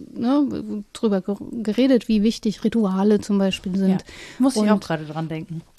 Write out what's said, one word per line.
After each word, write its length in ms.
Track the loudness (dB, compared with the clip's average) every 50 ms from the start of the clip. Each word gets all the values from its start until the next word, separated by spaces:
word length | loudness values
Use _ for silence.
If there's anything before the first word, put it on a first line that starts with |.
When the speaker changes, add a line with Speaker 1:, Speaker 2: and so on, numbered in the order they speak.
| -16 -14 -8
Speaker 1:
ne, 680 | -4 -2 0 2 2 0 0 -2 -6 -8 -8 -8 -10 -10 -12
drüber 300 | -8 -4 -2 0 0 0
ge-, 140 | -2 -4 -6 -8 -8 -10 -10 -6
geredet, 460 | -4 -2 0 2 4 4 4 2 2 2
wie 140 | 2 2 2
wichtig 400 | 2 0 0 -2 -4 -4 -2 -2
Rituale 580 | -2 0 2 0 2 2 2 4 4 4 2
zum 160 | 2 0 0 0
Beispiel 400 | 2 0 -2 -4 -6 -4 -2 2
sind. 120 | 2 2
Speaker 2:
Ja, 80 | 2 2 -2 -6 -14 -20 -18 -18 -2 0
muss 160 | 2 2 2
ich 80 | 2 4
Speaker 1:
Und 60 | 4
Speaker 2:
auch 80 | 4 2
gerade 260 | 2 -2 -4 -4 -4
dran 240 | -8 -6 -6 -6 -6
denken. 320 | -6 -8 -8 -8 -10 -10 -10 -10 _